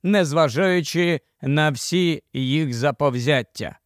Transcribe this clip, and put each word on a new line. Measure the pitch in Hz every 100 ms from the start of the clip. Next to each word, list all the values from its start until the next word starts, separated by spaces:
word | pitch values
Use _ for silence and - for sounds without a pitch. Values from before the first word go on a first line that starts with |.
незважаючи | 180 208 160 156 151 120 190 180 151 165 175 156 _ _
на | 135 147 151
всі | 127 - 180 175 156 _
їх | 135 131 147 151
заповзяття. | 117 139 131 143 123 120 139 117 - 98 -